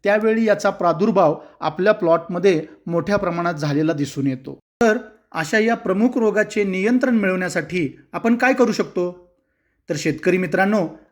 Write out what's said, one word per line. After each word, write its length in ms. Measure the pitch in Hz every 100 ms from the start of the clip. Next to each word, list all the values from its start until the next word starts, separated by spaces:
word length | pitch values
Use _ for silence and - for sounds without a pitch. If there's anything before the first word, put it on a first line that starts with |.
त्यावेळी 400 | 202 214 220 220
याचा 260 | 220 202 202
प्रादुर्भाव 720 | 196 175 156 214 196 160 156 - _
आपल्या 340 | 156 156 190
प्लॉटमध्ये 720 | 214 165 165 170 175 190 165 156 - -
मोठ्या 300 | 170 170 202
प्रमाणात 360 | 190 170 170
झालेला 400 | 160 147 143 156
दिसून 340 | 147 143 - 135
येतो. 320 | 131 143 135 _ _
तर 160 | 233 214 - _ _
अशा 280 | 160 156 220
या 160 | 220 226
प्रमुख 420 | 196 190 240 254
रोगाचे 460 | 220 202 208 214
नियंत्रण 520 | 202 185 202 254 269 226
मिळवण्यासाठी 840 | 196 185 185 180 156 180 143 - -
आपण 220 | 175 226 233
काय 180 | 254
करू 180 | 262 240
शकतो? 600 | 208 202 - 180 180 _ _ _ _ _ _ _
तर 40 | 151
शेतकरी 400 | 160 143 185 185
मित्रांनो 500 | 185 175 196 214 160 - _